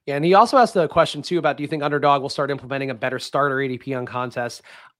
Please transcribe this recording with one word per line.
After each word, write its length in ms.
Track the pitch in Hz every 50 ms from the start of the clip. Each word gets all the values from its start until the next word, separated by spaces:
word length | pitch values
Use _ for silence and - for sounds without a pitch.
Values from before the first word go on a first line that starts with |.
| _
Yeah, 100 | 139 139
and 100 | 143 151
he 80 | 175 190
also 240 | 202 240 226 285
asked 160 | 262 233 - -
the 140 | 185 156
question, 340 | 143 - 170 156 - - 147
too, 160 | - - 175
about 200 | 165 151 147 135
do 60 | 135 147
you 40 |
think 160 | 143 160 147 147
Underdog 380 | 151 147 139 147 143 143 135 135
will 60 | 139
start 200 | - 156 143 139
implementing 400 | 139 135 - 123 139 135 135 135
a 60 | 123
better 240 | 107 135 127 127 123
starter 400 | - - - 139 143 139 131 135
A 60 | 139
D 120 | 131 127 120
P 140 | - 135 135
on 100 | 123 123
contest? 560 | 123 123 123 127 123 - 127 120 120 - - - - - - - - _